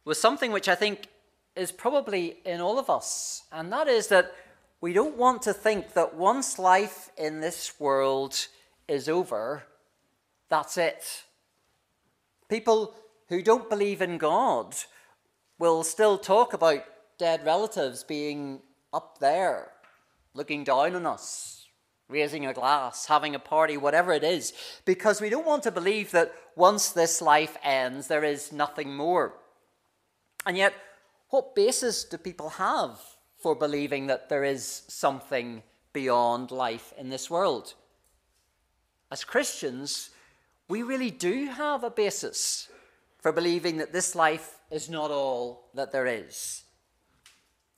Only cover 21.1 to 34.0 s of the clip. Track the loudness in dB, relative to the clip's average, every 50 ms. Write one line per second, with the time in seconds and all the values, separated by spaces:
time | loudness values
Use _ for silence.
21.1 | -4 -4 -8 -12 -12 -12 -12 -14 -16 -20 -20 _ _ _ _ _ _ _ _ -6
22.1 | -2 -2 -2 -2 -2 -4 -6 -6 -4 0 2 2 2 2 2 -2 -6 -8 0 2
23.1 | 4 4 4 0 -4 -8 -6 0 2 4 4 4 2 0 0 2 4 4 4 4
24.1 | 2 2 2 0 0 0 -2 -6 -10 -12 -14 -16 -16 -4 _ 0 0 2 4 2
25.1 | 2 2 0 -2 -2 0 0 0 0 0 0 -2 -4 -2 -2 0 -2 -2 -2 0
26.1 | 2 2 2 2 0 -8 -20 -12 _ 6 6 6 6 4 0 -2 0 2 2 2
27.1 | 0 2 4 6 6 6 4 0 -4 -6 -2 0 0 0 0 -2 -4 -8 -4 -2
28.1 | -2 0 0 0 -2 -4 -6 -8 -4 -2 -2 -2 -2 -6 -8 -8 -6 -4 -2 0
29.1 | 2 2 0 -2 -4 -12 -20 _ _ _ _ _ _ _ _ _ _ _ _ _
30.1 | _ _ _ _ _ -8 -6 -4 0 2 2 2 2 -2 -8 -20 -20 _ _ _
31.1 | _ _ _ _ 0 0 0 0 2 2 2 2 2 0 -2 -2 -2 -4 -6 -8
32.1 | -12 -12 -10 -12 -12 -10 -10 -10 -6 -2 -2 0 0 0 -2 -4 -6 -12 -20 -20
33.1 | -20 _ _ _ _ _ -2 -2 0 2 0 0 0 -2 -4 -4 -4 -4